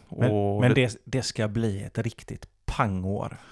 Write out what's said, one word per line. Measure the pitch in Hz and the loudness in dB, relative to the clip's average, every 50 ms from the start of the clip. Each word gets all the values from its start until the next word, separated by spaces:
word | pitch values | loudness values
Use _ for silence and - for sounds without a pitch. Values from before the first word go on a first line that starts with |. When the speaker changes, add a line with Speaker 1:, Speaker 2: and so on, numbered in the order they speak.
| - - | -10 -14
Speaker 1:
Men, | - - 120 110 | -2 0 2 2
Speaker 2:
Och | 107 104 101 101 101 104 | 4 2 2 2 2 4
Speaker 1:
men | 120 123 127 | 4 6 6
Speaker 2:
det | 139 123 | 6 4
Speaker 1:
det, | 117 107 - - | 2 0 -6 -10
det | 120 110 131 117 | -4 -4 -2 -2
ska | - - - 110 104 | -2 -2 -2 -2 0
bli | 104 113 113 110 95 98 - | 0 0 0 0 -2 -2 -6
ett | - - - | -6 -6 -4
riktigt | 110 117 - - - - - - - - _ _ _ | -4 -4 -6 -8 -12 -12 -12 -12 -12 -18 _ _ _
pangår. | - - - 131 107 95 92 90 95 101 98 - - - - - - | -4 0 0 0 0 0 -2 -2 -2 -2 -2 -4 -6 -8 -12 -18 -20